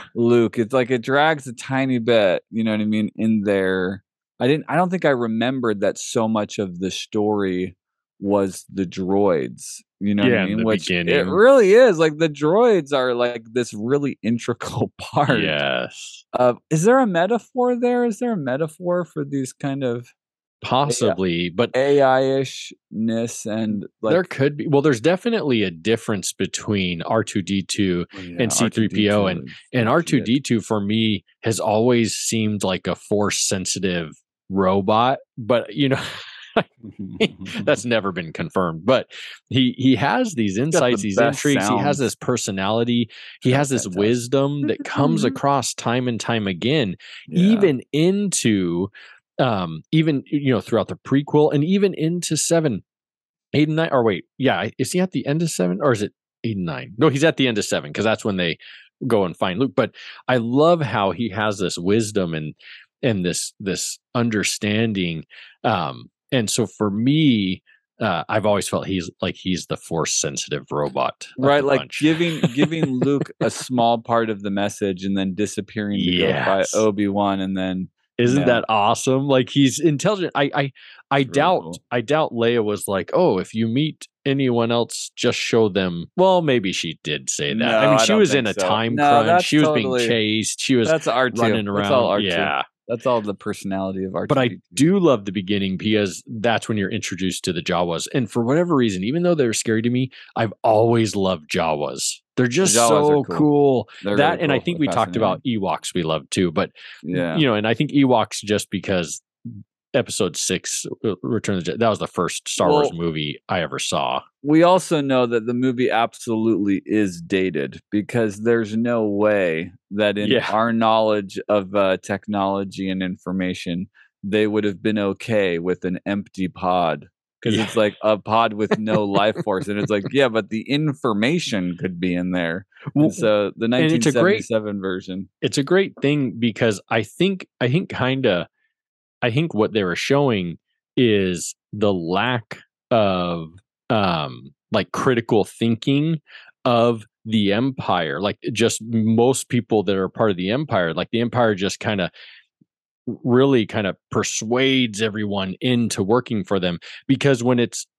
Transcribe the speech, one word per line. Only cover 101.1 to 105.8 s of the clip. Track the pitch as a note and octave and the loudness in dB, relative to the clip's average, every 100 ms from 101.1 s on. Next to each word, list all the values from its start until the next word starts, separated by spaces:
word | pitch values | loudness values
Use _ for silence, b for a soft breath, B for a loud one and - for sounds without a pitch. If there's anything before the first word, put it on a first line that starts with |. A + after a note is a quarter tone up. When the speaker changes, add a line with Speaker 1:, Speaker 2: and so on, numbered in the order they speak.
| G2+ | 0
Speaker 2:
loved | F#2+ F2 D2+ | -2 -2 -4
Jawas. | F2+ E2 D2+ C#2 C2+ - - _ - | -4 -2 -2 -4 -6 -6 -8 _ -2
They're | B2 C3 | 0 2
Speaker 1:
The | F#3+ | 2
Speaker 2:
just | |
Speaker 1:
Jawas | A2+ A#2 A#2 D3 | 4 4 4 4
Speaker 2:
so | |
Speaker 1:
are | D3 C3+ | 2 0
cool. | - D3+ | 2 4
Speaker 2:
cool. | D3 C#3+ B2+ G#2+ B | 4 4 2 -2 B
Speaker 1:
They're | G2 G2+ | -2 2
Speaker 2:
That, | D3 E3+ | 2 2
Speaker 1:
really | |
Speaker 2:
and | D#3 | 0
I | C3+ | 0
Speaker 1:
cool. | |
Speaker 2:
think | - E3+ | -2 -2
Speaker 1:
They're | |
Speaker 2:
we | C#3 | 0
talked | A2+ G2+ A2+ | 0 0 0
Speaker 1:
fascinating. | |
Speaker 2:
about | G#2 F#2 | 0 0
Ewoks | C#3 A2 F#2 D2 | -2 -2 -2 -4